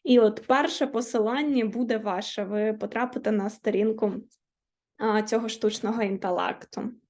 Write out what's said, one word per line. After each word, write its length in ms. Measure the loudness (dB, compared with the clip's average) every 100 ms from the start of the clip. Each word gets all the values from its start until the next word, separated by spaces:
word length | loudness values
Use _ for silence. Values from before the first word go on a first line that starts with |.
і 140 | 4 6
от 280 | 6 4 2
перше 400 | 2 2 0 -2
посилання 760 | -2 -2 0 0 0 0 2
буде 340 | 0 0 0 0
ваше, 460 | -2 -4 -4 -6
ви 280 | -4 0 0
потрапите 600 | -2 -4 -2 -2 -2 0
на 180 | 0 0
сторінку, 640 | -4 -2 2 2 2 -2 -2 -10 _ _ _ _ _ _ -4
а, 240 | 0 2
цього 260 | 2 0 -2
штучного 540 | -2 -2 -2 -2 0
інтелекту. 800 | -2 -2 -2 -2 -2 -4 -10 -10 -8 -10